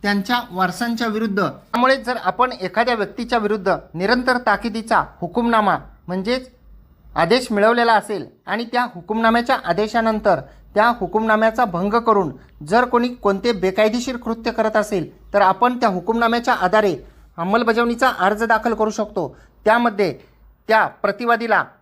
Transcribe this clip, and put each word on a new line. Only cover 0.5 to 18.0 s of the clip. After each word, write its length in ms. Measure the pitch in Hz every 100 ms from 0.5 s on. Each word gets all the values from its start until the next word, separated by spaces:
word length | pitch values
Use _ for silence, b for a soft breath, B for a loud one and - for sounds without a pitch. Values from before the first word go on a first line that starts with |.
वारसांच्या 560 | 175 185 175 240 226 233
विरुद्ध. 300 | 214 226 190
त्यामुळे 580 | 170 - - 240 254 269
जर 140 | 220 247
आपण 280 | 180 - 254
एखाद्या 440 | 240 185 220 240 233
व्यक्तीच्या 440 | 202 - 233 240
विरुद्ध 360 | 208 208 190 165 -
निरंतर 440 | 160 196 254 254 247
ताकिदीचा 680 | 247 294 240 220 226 208 139 -
हुकुमनामा 560 | 175 - 240 233 202 160 - - -
म्हणजेच 420 | 185 190 254 254 _ - - _ _ - -
आदेश 320 | 165 240 254
मिळवलेला 420 | 208 214 240 240
असेल 320 | 220 226 202 131 _ -
आणि 200 | 202 233
त्या 180 | 240 - 175
हुकुमनाम्याच्या 600 | - 214 226 233 233 254 -
आदेशानंतर 760 | 170 214 233 226 220 214 160 - b b
त्या 140 | - 226 240
हुकुमनाम्याचा 680 | 180 220 220 214 220 220 233
भंग 280 | 170 202 226
करून 320 | 233 208 165 - B - 147
जर 200 | 220 247
कोणी 220 | 240 247
कोणते 440 | 247 202 196 240
बेकायदेशीर 680 | 208 185 190 214 240 240 240
कृत्य 340 | 226 226 226
करत 240 | 226 214 214
असेल, 580 | 208 196 151 - -
तर 80 | 202
आपण 360 | 190 190 247 247
त्या 120 | 240
हुकुमनाम्याच्या 640 | 180 180 233 233 233 240
आधारे 420 | 226 185 214 208 143 b b b -
अंमलबजावणीचा 720 | 170 220 233 226 240 233